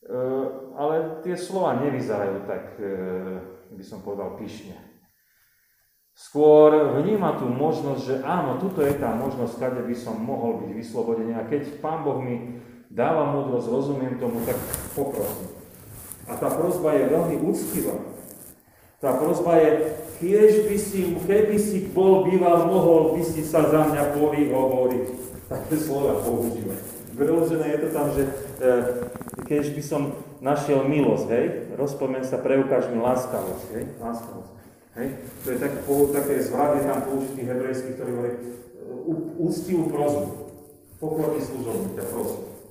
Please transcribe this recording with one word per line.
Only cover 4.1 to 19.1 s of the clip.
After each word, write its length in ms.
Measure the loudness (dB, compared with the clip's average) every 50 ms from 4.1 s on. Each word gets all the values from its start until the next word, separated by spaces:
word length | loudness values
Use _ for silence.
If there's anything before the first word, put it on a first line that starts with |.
| -8 -8 -8 -8 -8 -10
pyšne. 340 | -12 -12 -12 -14 -16 -16 -18 -18 -20 -20 _ _ _ _ _ _ _ _ _ _ _ _ _ _ _ _ _ _ _ _ _ _ _ _ _
Skôr 840 | _ -20 -8 0 6 8 10 10 12 12 10 10 8 4 4 2 0 2
vníma 320 | 2 2 2 0 0 -2
tú 160 | -2 -2 -4
možnosť, 500 | -2 0 0 0 0 -2 -2 -4 -4 -4
že 140 | -4 -4 -4 -4 -2
áno, 340 | -2 -2 -2 -2 -2 -4 -2 -4
tuto 160 | -4 -2 0
je 140 | 0 0 0
tá 160 | 0 -2 -4
možnosť, 480 | -2 -2 -4 -4 -4 -4 -4 -6 -4 -4
kade 220 | -4 -4 -4 -4 -4
by 120 | -4 -6
som 220 | -6 -6 -8 -6 -6 -4
mohol 400 | -4 -4 -2 -2 -2 -2 -2 -4
byť 80 | -8
vyslobodený. 640 | -8 -10 -10 -8 -6 -4 -2 -2 -2 -2 -2 -4 -4
A 100 | -6 -4
keď 380 | -2 -4 -4 -4 -4 -10 -8 -6
Pán 240 | -6 -6 -4 -2 -2
Boh 100 | -2 -2 -4
mi 400 | -4 -6 -6 -6 -10 -12 -14 -16 -18 -20 -20 -20 _
dáva 400 | -4 -2 0 2 2 2 0 0 0
múdrosť, 320 | -2 -2 -2 -2 -2 -2 0
rozumiem 460 | -2 -2 0 -2 -2 -4 -4 -4 -4 -4 -4
tomu, 160 | -4 -4 -2 -2 -2
tak 80 | -2 -4 -4 -6 -8 -8 -8 -8 -4
poprosím. 560 | -4 -4 -4 -2 -4 -4 -4 -6 -8 -10 -12 -14 -16 -20 -20 -20 -20 -20 -20 -20 -18 -16 -16 -18 -16 -12 -12
A 80 | -8 -4
tá 80 | -2 -2
prosba 480 | -2 0 0 0 0 0 2 2 4
je 160 | 4 4 4
veľmi 240 | 4 2 2 2 0 0 0
úctivá. 560 | 0 0 -2 -2 -4 -2 -2 -2 -2 -4 -4 -8 -10 -14 -16 -18 -18 -20 -20 -20 -20 -20 _ _ _ _ _ _ _ _ _ -2
Tá 160 | 0